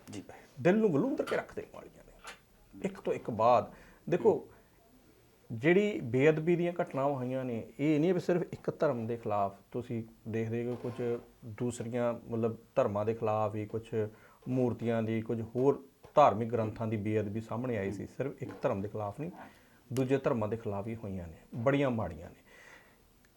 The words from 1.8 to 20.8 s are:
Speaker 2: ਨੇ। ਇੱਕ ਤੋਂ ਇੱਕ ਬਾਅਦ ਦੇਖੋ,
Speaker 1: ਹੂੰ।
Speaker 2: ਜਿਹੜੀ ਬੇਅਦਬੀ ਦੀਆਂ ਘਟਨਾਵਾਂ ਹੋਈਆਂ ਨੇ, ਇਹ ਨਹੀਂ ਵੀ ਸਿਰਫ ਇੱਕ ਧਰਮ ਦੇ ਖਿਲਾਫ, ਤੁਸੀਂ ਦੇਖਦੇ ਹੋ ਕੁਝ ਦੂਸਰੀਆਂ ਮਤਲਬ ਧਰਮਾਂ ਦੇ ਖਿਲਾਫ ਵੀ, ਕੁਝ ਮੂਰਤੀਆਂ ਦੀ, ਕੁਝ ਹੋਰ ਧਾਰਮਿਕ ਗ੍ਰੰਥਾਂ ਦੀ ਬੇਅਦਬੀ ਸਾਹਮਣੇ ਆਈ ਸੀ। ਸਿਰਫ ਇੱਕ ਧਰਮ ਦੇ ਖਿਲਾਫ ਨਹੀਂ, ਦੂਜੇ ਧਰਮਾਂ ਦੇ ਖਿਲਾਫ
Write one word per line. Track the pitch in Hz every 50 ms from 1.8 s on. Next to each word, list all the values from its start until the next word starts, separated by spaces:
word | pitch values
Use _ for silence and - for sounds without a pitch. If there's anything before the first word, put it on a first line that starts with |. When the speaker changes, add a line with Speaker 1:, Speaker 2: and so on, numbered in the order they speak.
| - - - - -
Speaker 2:
ਨੇ। | - - - - - - - _ _ _ _ - _ - - -
ਇੱਕ | 185 190 -
ਤੋਂ | - 185 143
ਇੱਕ | 123 - -
ਬਾਅਦ | 120 101 110 120 123 113 98 - - - - - - - _ -
ਦੇਖੋ, | 160 180 - 220
Speaker 1:
ਹੂੰ। | 170 131 - - - - - _ _ _ _ _ - - _ - _ _ _ _ _ _ _ -
Speaker 2:
ਜਿਹੜੀ | 120 113 120 165 180 196 208 208 214 - 143
ਬੇਅਦਬੀ | 117 113 127 139 156 156 156 156 170 175
ਦੀਆਂ | 160 170 175 175 -
ਘਟਨਾਵਾਂ | - - - 135 135 143 143
ਹੋਈਆਂ | 131 127 127 131 131 127
ਨੇ, | 127 117 110 101 - - -
ਇਹ | 143 151 156 147
ਨਹੀਂ | 151 180 185
ਵੀ | 175
ਸਿਰਫ | - - 175 170
ਇੱਕ | - - - - - - - -
ਧਰਮ | 170 151 135 120 113
ਦੇ | 113 117
ਖਿਲਾਫ, | 117 - 113 104 104 98 98 98 - - _
ਤੁਸੀਂ | - 123 117 - 120 113 113 113 - - -
ਦੇਖਦੇ | - 107 113 113 110 117 120 117
ਹੋ | 123 120
ਕੁਝ | 113 - 123 113 - 123 120 120 120 - - - _ -
ਦੂਸਰੀਆਂ | 120 107 - 123 123 120 - 117 117 120 123 120 120 117
ਮਤਲਬ | 113 - 123 117 113 113 113 110 - - - _
ਧਰਮਾਂ | 139 127 113 101 104 104
ਦੇ | 110 110
ਖਿਲਾਫ | 110 117 107 107 107 107 104
ਵੀ, | 107 107 107
ਕੁਝ | 104 - 110 113 - - 110 107 104 - - - - - _ -
ਮੂਰਤੀਆਂ | 127 127 131 127 120 110 113 113 117 117 113 110
ਦੀ, | 107 113 113
ਕੁਝ | 107 - 120 113
ਹੋਰ | 110 110 - 123 131 139 139 - - - _ _ - - -
ਧਾਰਮਿਕ | 151 143 123 101 107 117 113
ਗ੍ਰੰਥਾਂ | 113 113 110 110 107 - 117
ਦੀ | 110 113
ਬੇਅਦਬੀ | 107 98 107 107 110 101 104 101 113
ਸਾਹਮਣੇ | 110 - 110 117 127 131 117
ਆਈ | 104 98 98
ਸੀ। | - 107 104
ਸਿਰਫ | - - - 127 143 - -
ਇੱਕ | 123 - - -
ਧਰਮ | - 139 113 98
ਦੇ | 98
ਖਿਲਾਫ | 104 - 107 104 101 101 -
ਨਹੀਂ, | 147 175 - - - - - - - _ _ _ _ - 117
ਦੂਜੇ | 127 131 127 139
ਧਰਮਾਂ | 135 - 151 135 113 107
ਦੇ | 107 113
ਖਿਲਾਫ | 110 - 107 98 101